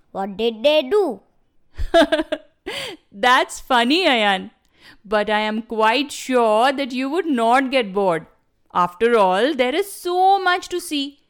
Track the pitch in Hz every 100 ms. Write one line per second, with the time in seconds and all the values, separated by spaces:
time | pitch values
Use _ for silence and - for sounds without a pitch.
0 | _ 202 196 190 226 220 269 302 262 415
1 | 359 196 _ _ _ _ _ - - 339
2 | 302 302 320 302 _ _ - 539 508 339
3 | _ 202 247 262 330 - - 247 233 320
4 | 349 240 208 190 196 _ _ _ - -
5 | 190 214 208 214 214 220 220 220 220 247
6 | 285 - - 254 226 214 262 277 269 254
7 | 269 330 330 247 226 254 269 262 202 190
8 | 190 165 165 _ _ _ _ 185 175 -
9 | 226 233 190 185 254 277 254 302 403 -
10 | 359 359 381 392 370 370 - 349 349 294
11 | 277 - _